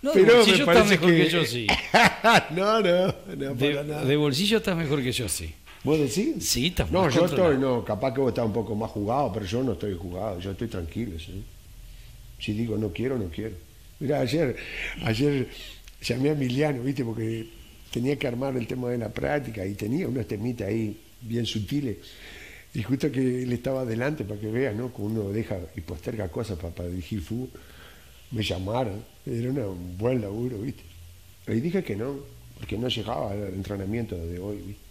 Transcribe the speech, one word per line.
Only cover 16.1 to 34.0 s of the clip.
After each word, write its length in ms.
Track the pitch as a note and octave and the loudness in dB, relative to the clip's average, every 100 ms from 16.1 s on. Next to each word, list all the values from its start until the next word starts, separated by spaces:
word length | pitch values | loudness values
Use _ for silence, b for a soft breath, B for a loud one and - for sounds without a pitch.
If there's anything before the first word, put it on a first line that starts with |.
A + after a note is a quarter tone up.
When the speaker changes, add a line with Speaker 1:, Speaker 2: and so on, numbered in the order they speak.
| A#2+ C#3 | 0 2
Speaker 2:
a 20 | |
Emiliano, 500 | D#3 B2+ B2 D3+ C3+ | 2 0 2 0 0
¿viste? 200 | B2+ C3 | -2 -2
Porque 420 | A#2+ A2 A2+ A2+ A2+ - - - - | -2 -2 -4 -4 -8 -14 -20 -20 -8
tenía 260 | - B2 C#3+ | -2 0 0
que 80 | C3+ | -2
armar 300 | A#2+ C3+ B2+ | -2 -2 -2
el 100 | A#2 | -4
tema 240 | C3 B2 | -4 -2
de 80 | B2 | -2
la 100 | G#2+ | -4
práctica 560 | A2+ C#3 D3 B2 G#2+ | -4 -2 -2 -2 -6
y 100 | F#2+ | -6
tenía 320 | G2+ G#2+ C#3 F3+ | -4 -2 0 0
unos 180 | B2+ A2 | -2 -2
temitas 400 | G#2+ A#2 A2+ G2+ | -2 -4 -2 -2
ahí 300 | A2+ G#2+ G2+ - - | 0 -2 -6 -16 -16
bien 220 | A#2 A#2 A2+ | -6 -2 -2
sutiles. 500 | A2+ G2 C#3+ C#3 G2 B B B B B B B | -2 -2 -2 -2 -6 B B B B B B B
Y 80 | - | -8
justo 280 | G2+ C3 D#3 | -2 0 2
que 320 | B2 C3 B2 | 2 0 0
él 100 | B2 | -2
estaba 280 | A#2+ B2+ C3 | -2 -2 -2
adelante 420 | B2+ A2+ C3 D3+ | -2 0 -2 -2
para 140 | G2+ G#2 | -6 -6
que 60 | G#2+ | -4
vea, 240 | A2+ C3 | 0 0
¿no? 200 | G#2+ B2 | -2 -6
Como 160 | A2+ G2+ | -6 -4
uno 220 | A2+ G2 | -2 -2
deja 280 | G#2 A2+ G2 F2 - | -2 -2 -6 -6 -12
y 40 | |
posterga 480 | - D2+ - A#2 F#2+ | -10 -8 -6 -4 -4
cosas 300 | G2+ A2+ F2+ | -4 -6 -6
pa-, 120 | E2+ | -6
para 180 | E2+ F2 | -6 -6
dirigir 300 | F2+ F2 A2 | -6 -6 -6
fútbol. 280 | D#2 A2+ B2+ B B B B B B B - | -4 -6 -6 B B B B B B B -10
Me 100 | A2+ | -4
llamaron, 600 | G#2 F2+ F#2+ A#2 B2 G2 A#2 - - | -2 -2 -2 -2 -2 -6 -12 -14 -8
era 240 | A#2+ A#2+ | -4 -2
una, 160 | C#3 G#2+ | -2 -4
un 300 | F#2 F2+ F2+ | -6 -10 -2
buen 220 | A2+ C3 | 0 0
laburo, 380 | G2+ G#2 B2 A2+ | -2 -4 -4 -4
¿viste? 240 | G#2+ - - - - - - - - | -8 -8 -14 -20 -20 -20 -20 -18 -2
Y 120 | A2 | -2
dije 220 | D3+ F#3+ | 0 -2
que 140 | - G2+ | -2 -4
no, 200 | B2 C#3 - - - - | -4 -6 -10 -18 -20 -14
porque 180 | - G#2+ | -8 -4
no 100 | B2 | -2
llegaba 440 | A#2 G#2 C3 B2 | -2 -4 -4 -2
al 220 | G2 G2+ | -4 -6
entrenamiento 600 | G2 F#2+ G2+ G2 A2+ | -6 -6 -4 -2 -2